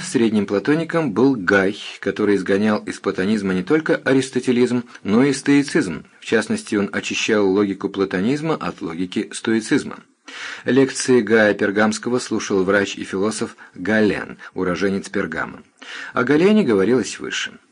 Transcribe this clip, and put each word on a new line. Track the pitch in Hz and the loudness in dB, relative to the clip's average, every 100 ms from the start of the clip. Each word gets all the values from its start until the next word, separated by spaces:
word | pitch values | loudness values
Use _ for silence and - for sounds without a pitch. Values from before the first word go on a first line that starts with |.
средним | - 127 113 107 98 | 0 2 2 2 0
платоником | 101 143 156 160 165 147 | 0 0 0 0 -2 0
был | 98 135 123 | 2 2 2
Гай, | 90 98 95 110 - - | 2 2 2 -2 -12 -8
который | 101 95 104 98 | -6 -2 2 2
изгонял | 92 98 107 104 107 | 2 2 2 0 -4
из | - | -6
платонизма | 98 92 95 110 98 92 | -4 -2 0 0 0 -2
не | |
только | 90 156 156 160 | 0 0 2 -2
аристотелизм, | - 135 131 127 127 120 123 123 - - | 2 2 2 -2 0 2 2 0 -4 -10
но | 98 110 | 0 2
и | 139 | 2
стоицизм. | 135 - 143 139 170 101 76 - _ | 0 2 2 2 -2 -2 -6 -14 _
В | - | -2
частности, | 110 107 107 - 107 | -2 0 -4 -2 -2
он | 101 | -2
очищал | 104 - 101 - 107 98 | -4 -6 -4 0 2 4
логику | 98 101 92 95 | 2 2 -2 -6
платонизма | 98 95 92 107 147 160 | -2 -2 0 -2 -2 -2
от | 151 87 - | -4 -6 -8
логики | 87 85 92 123 - | -10 -6 -6 -4 -6
стоицизма. | - - 113 107 139 - - _ _ - - - - - | -6 -2 -2 2 -2 -2 -14 _ _ -20 -16 -14 -8 0
Лекции | 127 131 - - 123 | 4 2 0 2 2
Гая | 104 113 107 98 | 4 4 4 2
Пергамского | 104 98 110 107 120 123 | 0 2 0 0 -2 -4
слушал | - 107 - 98 | -2 -6 0 0
врач | 92 101 98 - | 2 2 0 -6
и | |
философ | 92 95 107 107 113 - - | -6 -2 -2 -2 -8 -10 -20
Гален, | - 90 110 104 - - - - | -8 0 2 2 0 -6 -14 -12
уроженец | - 92 85 98 95 - | -6 -4 -2 -2 -2 -4
Пергама. | 104 87 - - - - _ - - - | -6 -4 -6 -8 -12 -20 _ -18 -16 -8
О | - | -2
Галене | 123 151 190 214 | 2 4 6 4
говорилось | 151 98 95 127 98 - | 4 4 4 2 0 -8
выше. | 65 - - - _ | -8 -8 -8 -14 _